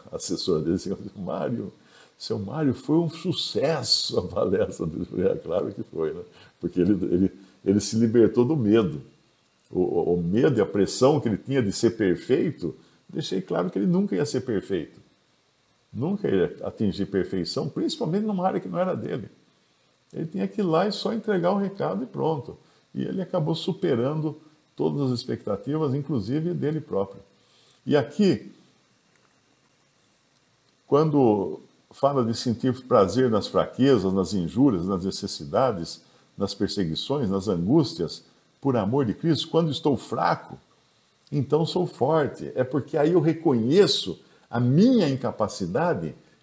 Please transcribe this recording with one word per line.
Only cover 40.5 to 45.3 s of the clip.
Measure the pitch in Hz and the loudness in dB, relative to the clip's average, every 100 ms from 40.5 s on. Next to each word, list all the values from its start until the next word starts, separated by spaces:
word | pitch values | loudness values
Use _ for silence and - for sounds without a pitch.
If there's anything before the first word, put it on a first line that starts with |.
| - _ _ _ _ _ _ - | -20 _ _ _ _ _ _ -6
então | 143 123 151 | -4 0 0
sou | 160 180 175 | 2 0 -2
forte. | - 131 160 135 - 78 | 0 0 2 0 -4 -8
É | - | -4
porque | 127 143 - 156 | -2 -2 -2 0
aí | 151 | 2
eu | 180 | 4
reconheço | 156 160 170 120 113 170 185 - 92 - _ _ - | 2 2 2 2 4 4 4 4 -2 -8 _ _ -6
a | 117 | 0
minha | 123 143 233 247 156 | 2 6 6 6 2
incapacidade | 131 120 | 0 -2